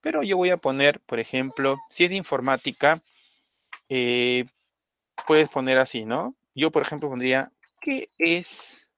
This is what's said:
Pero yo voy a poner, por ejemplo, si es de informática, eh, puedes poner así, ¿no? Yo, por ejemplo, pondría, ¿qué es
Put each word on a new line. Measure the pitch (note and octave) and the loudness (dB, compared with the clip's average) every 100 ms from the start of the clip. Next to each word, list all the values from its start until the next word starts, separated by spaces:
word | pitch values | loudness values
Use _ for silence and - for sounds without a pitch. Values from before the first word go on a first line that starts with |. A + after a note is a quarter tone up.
Pero | D#4 D#4 | -4 -4
yo | A3+ F#3+ | 0 0
voy | F3+ | 2
a | F3+ | 2
poner, | C3+ C3+ C#3+ - | 0 2 2 2
por | - A#2 | -4 -6
ejemplo, | A2+ C3 C3 B2+ C#3 C3+ - | -4 -4 -4 -2 -2 -2 -6
si | - | 0
es | F3 | 2
de | F#3+ | 2
informática, | F3+ C#3 B2+ C3 - - C#3+ D#3+ _ _ _ _ _ _ _ - _ | -4 -4 0 -2 -2 0 2 2 _ _ _ _ _ _ _ -20 _
eh, | C3 B2 B2 B2 B2 B2 _ _ _ _ _ _ - - | -2 0 2 2 0 -4 _ _ _ _ _ _ -16 4
puedes | D#3 D3+ | 4 4
poner | C#3+ C3 C3 | 0 2 2
así, | C3 A#2+ A2 | 2 -2 -4
¿no? | B2+ G#3+ C4+ _ | -4 -6 -10 _
Yo, | - D#3 | -4 0
por | D#3 | 0
ejemplo, | C#3 D3 D3 | -2 -6 -8
pondría, | B2+ B2+ C3 C3+ _ _ _ | -4 0 0 -2 _ _ _
¿qué | - C4+ - _ | -6 -6 -8 _
es | E3 E3+ F3 - - - _ | 0 0 -4 -12 -14 -16 _